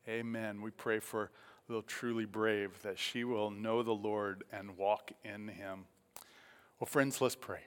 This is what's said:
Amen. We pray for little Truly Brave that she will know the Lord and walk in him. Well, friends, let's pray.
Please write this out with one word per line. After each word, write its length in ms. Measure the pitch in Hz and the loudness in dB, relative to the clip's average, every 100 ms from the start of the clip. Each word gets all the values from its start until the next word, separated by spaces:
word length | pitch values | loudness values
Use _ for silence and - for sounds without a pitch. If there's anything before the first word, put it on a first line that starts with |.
| - | -2
Amen. 540 | 113 117 113 110 104 | -4 -2 -4 -4 -4
We 80 | 107 | -8
pray 300 | - - 110 | -6 0 2
for 300 | - 110 104 - - - _ | 2 -2 -2 -6 -20 -20 _
little 140 | 113 | -6
Truly 420 | 104 - 123 113 | -4 -4 0 0
Brave 560 | 110 101 110 104 101 92 | 0 2 4 4 2 -4
that 180 | 104 92 | -6 -4
she 260 | - 123 | -2 -2
will 260 | 120 117 104 | 0 2 2
know 320 | 101 110 113 | 0 2 2
the 100 | 117 | 4
Lord 500 | 107 107 104 104 95 - | 2 2 2 0 -2 -6
and 280 | 104 101 90 | -10 -8 0
walk 340 | 98 104 - - | 2 2 0 -14
in 260 | 110 104 104 | -12 -10 -10
him. 360 | 101 98 95 92 _ _ - - - - - - _ | -8 -8 -8 -12 _ _ -20 -20 -20 -20 -20 -20 _
Well, 60 | - | 0
friends, 340 | 131 139 131 | 4 4 4
let's 160 | 127 - | 2 2
pray. 240 | - 90 | -6 -8